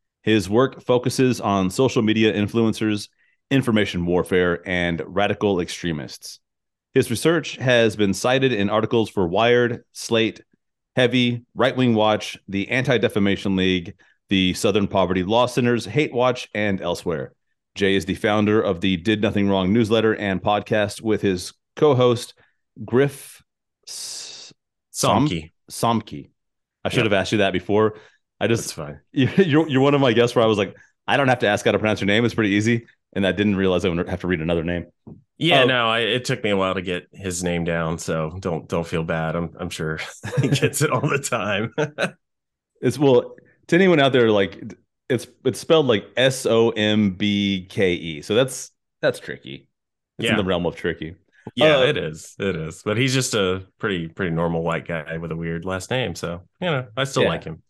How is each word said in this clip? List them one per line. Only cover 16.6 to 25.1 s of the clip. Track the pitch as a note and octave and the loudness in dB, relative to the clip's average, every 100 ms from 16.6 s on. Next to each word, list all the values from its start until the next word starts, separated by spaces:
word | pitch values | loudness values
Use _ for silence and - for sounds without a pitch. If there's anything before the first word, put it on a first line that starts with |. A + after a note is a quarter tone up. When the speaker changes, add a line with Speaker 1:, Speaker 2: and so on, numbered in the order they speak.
| G#2+ F#2+ | -2 -2
Speaker 1:
elsewhere. | F2 F2 F2+ D#2 C2+ _ _ _ _ | -4 -4 -4 -6 -6 _ _ _ _
Jay | - G2 G2 | -2 0 0
is | |
the | F2 | 0
founder | F2 G#2+ G#2 G#2 G#2+ | -2 0 2 2 2
of | G2+ F2 | 0 0
the | F#2+ F2+ | 0 0
Did | G2 G#2+ | 0 0
Nothing | G#2+ G2+ G2+ | 0 0 0
Wrong | G2 F#2 | 2 2
newsletter | A2+ G#2 A2+ A2 | 2 2 2 2
and | G#2+ G2+ F#2 | 0 -2 -2
podcast | G#2+ G#2 - G#2+ G2 - | 0 -2 0 0 -2 -4
with | A2+ G#2 | -2 0
his | G2+ F2+ - - _ | 0 -2 -6 -16 _
co-host, | - D3+ B2+ B2 A#2 - - _ _ _ - | 0 2 4 4 2 -4 -18 _ _ _ -18
Griff | G#2 A#2+ C#3 - - - _ _ _ _ - | -2 0 0 -2 -18 -20 _ _ _ _ -16
S-, | - - - - - - - _ _ _ | -14 -12 -14 -16 -18 -20 -20 _ _ _
Som-, | - C3+ | -4 0